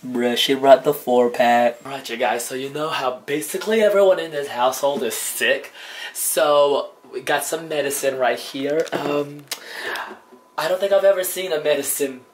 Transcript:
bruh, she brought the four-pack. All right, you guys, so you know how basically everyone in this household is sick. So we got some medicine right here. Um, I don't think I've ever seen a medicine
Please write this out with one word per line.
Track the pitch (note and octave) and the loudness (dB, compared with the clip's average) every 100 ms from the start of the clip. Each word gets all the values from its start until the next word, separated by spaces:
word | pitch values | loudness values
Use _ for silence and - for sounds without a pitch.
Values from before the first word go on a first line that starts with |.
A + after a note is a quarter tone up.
| B2+ | -4
bruh, | B2 A#2+ A#2 | -2 0 0
she | - C3+ | 0 2
brought | C3+ B2+ | 6 6
the | D3+ | 6
four-pack. | D3 - B2 A#2+ - A#2+ A#2+ A#2+ - C3+ | -2 2 2 2 2 4 4 4 0 -12
All | |
right, | C3+ - | -12 -10
you | A#2 | -2
guys, | A#2+ A#2+ - | -2 -2 -4
so | C3 | -8
you | C#3 | -8
know | C#3+ D#3 | -6 -4
how | D3+ C3 B2 | -2 -4 -6
basically | - D3 D3+ F#3 G3+ A3 | -6 -6 -4 -6 0 2
everyone | G#3 G3 G3 F3 | 4 6 4 4
in | E3 | 0
this | D3 C#3 | -6 -6
household | A#2+ B2+ C3 C#3 C#3 | 0 0 2 -2 0
is | A#2+ - | -2 -4
sick. | - - A2+ C3+ - - - - - | -8 -2 0 0 -2 -18 -18 -14 -14
So | - - - D3+ D3 C#3+ C#3 - - - | -6 -2 0 4 6 4 2 -2 -14 -14
we | B2+ | -10
got | C#3 D3 - | -2 -2 -2
some | D#3+ E3 | -8 -6
medicine | D#3 C#3 C#3 C3+ C3 | -4 -4 -2 -2 0
right | B2 B2 | 0 0
here. | - C#3 C3+ D3+ E3 | -6 -6 -2 -2 -2
Um, | C#3 C#3+ D3 C#3+ D3 C#3+ - - - - - - - _ - _ - | -4 -2 -2 -4 -10 -14 -14 -12 -10 -8 -8 -10 -14 _ -20 _ -6
I | D#3+ | -2
don't | F3+ | 0
think | G3 | 2
I've | G3 F#3+ | 4 4
ever | F#3 | 4
seen | F#3 F#3 F#3 | 0 -4 -2
a | D3+ | -2
medicine | D3+ C#3 C#3 - C#3 B2+ - | 0 0 0 -2 -4 -6 -18